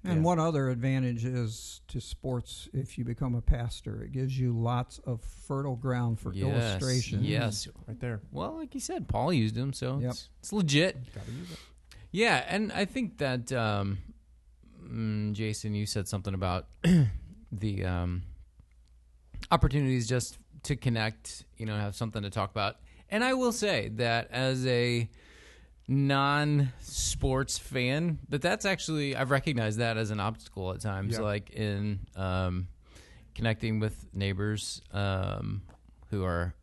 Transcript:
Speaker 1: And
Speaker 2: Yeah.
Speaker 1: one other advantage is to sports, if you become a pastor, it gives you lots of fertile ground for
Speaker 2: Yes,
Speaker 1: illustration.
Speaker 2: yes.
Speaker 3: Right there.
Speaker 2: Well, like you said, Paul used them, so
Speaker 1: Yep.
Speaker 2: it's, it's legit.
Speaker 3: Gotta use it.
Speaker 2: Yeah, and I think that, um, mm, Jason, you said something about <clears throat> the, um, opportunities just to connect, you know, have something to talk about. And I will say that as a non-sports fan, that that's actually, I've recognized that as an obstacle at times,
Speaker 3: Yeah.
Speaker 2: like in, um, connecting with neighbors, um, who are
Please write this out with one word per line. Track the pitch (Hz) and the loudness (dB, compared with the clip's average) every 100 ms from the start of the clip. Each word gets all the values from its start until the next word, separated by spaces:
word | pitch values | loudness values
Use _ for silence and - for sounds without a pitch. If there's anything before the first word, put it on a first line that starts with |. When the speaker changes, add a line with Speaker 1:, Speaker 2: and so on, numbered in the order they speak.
Speaker 1:
And | 190 165 | 2 4
Speaker 2:
Yeah. | |
Speaker 1:
one | 160 175 | 4 4
other | 165 151 135 | 4 2 0
advantage | 123 131 135 127 120 120 | 0 2 2 0 0 -2
is | 127 113 110 - - - | 0 -2 -4 -12 -16 -8
to | 131 | -8
sports, | - - 131 123 117 - - | -6 -8 -4 -4 -6 -14 -6
if | 135 131 - | -6 -6 -6
you | |
become | 120 117 131 120 | -6 -2 -2 0
a | |
pastor, | - 123 117 - - 107 | 4 4 2 -6 -8 -8
it | 107 | -6
gives | 127 131 131 | -4 -2 2
you | 127 117 | 2 2
lots | 117 123 123 - | 2 0 -2 -8
of | - 117 | -8 -6
fertile | - - - 139 139 123 | -8 -12 -6 -4 -2 -4
ground | 131 123 120 113 | -2 0 0 0
for | - | -4
Speaker 2:
Yes, | 95 117 139 117 95 | -2 0 2 2 0
Speaker 1:
illustration. | 131 127 113 101 | 2 0 0 0
Speaker 2:
yes. | 101 104 113 104 - - - | 2 2 0 -2 -8 -12 -12
Speaker 3:
Right | 117 | -6
there. | 123 110 - | -4 -6 -8
Speaker 2:
Well, | 135 185 320 | -6 -6 -6
like | 302 277 | -8 -8
you | |
said, | - 349 185 | -6 -6 -2
Paul | - 135 | 0 2
used | 165 110 113 | 4 2 0
them, | 135 | -4
so | 135 127 139 | -4 -4 -2
Speaker 1:
Yep. | 123 | -2
Speaker 2:
it's, | 123 - - | -6 -12 -16
it's | - | -4
legit. | 214 170 143 180 - 123 - | 0 4 6 4 0 -12 -12
Speaker 3:
Gotta | 104 | -10
use | 123 175 | -10 -10
it. | 156 - - - - - | -14 -16 -20 -20 -20 -6
Speaker 2:
Yeah, | 175 226 147 - | 2 4 4 2
and | 185 214 | 0 0
I | - 196 | 0 -2
think | 262 220 - | 0 -4 -2
that, | 139 127 117 | 0 0 0
um, | 131 113 104 98 98 - - - - - - - - - | 0 2 2 0 -2 -6 -18 -20 -20 -20 -20 -20 -20 -8
mm, | 117 110 107 107 | -4 0 0 0
Jason, | 104 110 107 110 | 0 -2 -2 -2
you | 104 104 | -2 0
said | - 95 | -2 -2
something | 101 95 95 | -2 -2 -2
about | 92 90 - - 165 180 123 | 0 0 -4 0 6 8 6
<clears throat> | - - - - | 2 -10 -18 -12
the, | 101 107 98 92 | -4 -2 0 0
um, | 90 87 90 87 - - _ - - - - - - - - - | 0 0 -2 -6 -14 -20 _ -20 -20 -20 -20 -20 -20 -14 -12 2
opportunities | 170 147 139 135 127 110 | 4 4 4 4 2 2
just | 127 117 - - - | 0 -2 -10 -20 -16
to | - 143 | -4 -2
connect, | 131 117 110 113 - - - - | 0 0 0 -4 -14 -16 -18 -8
you | 110 | -4
know, | 104 | -2
have | 104 98 | -2 -4
something | 117 107 | -4 -4
to | 101 | -4
talk | 104 101 | -2 -2
about. | 113 101 - - - - | 0 -2 -2 -18 -20 -4
And | 214 | 0
I | 247 262 | 2 4
will | 247 | 2
say | 233 208 151 110 110 | 2 2 2 0 0
that | 120 117 - | 2 2 0
as | 123 131 131 127 | 0 0 2 2
a | 120 120 120 117 - - - - - - - - | 4 4 2 0 -6 -20 -20 -20 -20 -20 -18 0
non-sports | 135 139 139 139 143 147 147 139 - - - - - 139 131 135 - | 2 4 4 4 4 4 4 2 0 -10 -4 -2 0 2 2 0 -4
fan, | - 135 123 143 175 151 - | -4 0 2 2 0 -2 -2
that | 143 | 0
that's | 175 214 202 | 0 2 0
actually, | 190 - 156 143 123 | 0 0 -2 0 0
I've | 131 | 2
recognized | 139 143 127 107 107 | 2 4 2 2 2
that | 117 110 | 2 2
as | 110 | 0
an | 107 | 0
obstacle | 101 110 - - 92 | -2 -4 -12 -6 -4
at | 95 | -4
times, | 107 95 101 | -2 -2 0
Speaker 3:
Yeah. | 113 | 0
Speaker 2:
like | 107 104 101 | 0 -2 -4
in, | - 107 101 104 98 - - | -4 -2 0 0 -2 -6 -4
um, | 95 92 92 90 90 - - - - - - - | 0 2 2 0 -4 -8 -20 -20 -20 -20 -14 -2
connecting | 113 110 113 110 | 0 2 0 0
with | 107 - - | 0 -4 -10
neighbors, | 98 98 95 104 107 - - - | -2 -2 0 0 -2 -4 -10 -8
um, | 98 101 95 92 98 - 101 - - - - - | -2 0 0 0 -2 -4 -6 -8 -20 -20 -20 -6
who | 104 | -2
are | 92 85 87 - | 0 0 -2 -4